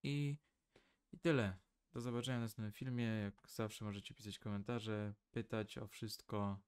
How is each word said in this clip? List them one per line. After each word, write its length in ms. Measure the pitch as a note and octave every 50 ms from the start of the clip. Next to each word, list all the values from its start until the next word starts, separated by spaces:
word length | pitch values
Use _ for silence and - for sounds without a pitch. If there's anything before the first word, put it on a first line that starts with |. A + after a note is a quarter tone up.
| -
I, 340 | C#3+ C#3+ C#3+ C#3+ C#3+ C#3+ - _ _ _ _ _ _ _ - _ _ _ _ _ _
i 80 | - F3
tyle. 380 | - E3+ D#3 C3 A2 G2 F#2 - _ _ _ _ _ _
Do 100 | - A#2+
zobaczenia 360 | A#2 B2 A#2 A#2+ A#2+ C3 B2+
w 40 | A#2+
następnym 300 | A#2 A2+ - - A2 G#2+
filmie. 320 | G#2 - C3 C3 B2 A#2+ A#2+
Jak 460 | A2+ A2 A2 G#2 G2 - - - -
zawsze 360 | - - A2+ G#2 - - A2
możecie 280 | G#2 G2+ G2+ G2 - -
pisać 260 | - - G#2 F#2+ -
komentarze, 720 | - A2 G#2 G2+ G2+ - A#2+ A#2 G#2 A2+ A2 G#2 G#2 G#2 G#2 _ _ _
pytać 460 | - B2 A2 - - A2 G#2+ - -
o 100 | - A2+
wszystko. 720 | G#2 - - A#2 G#2+ - - - - G#2+ - - - G2 F#3 -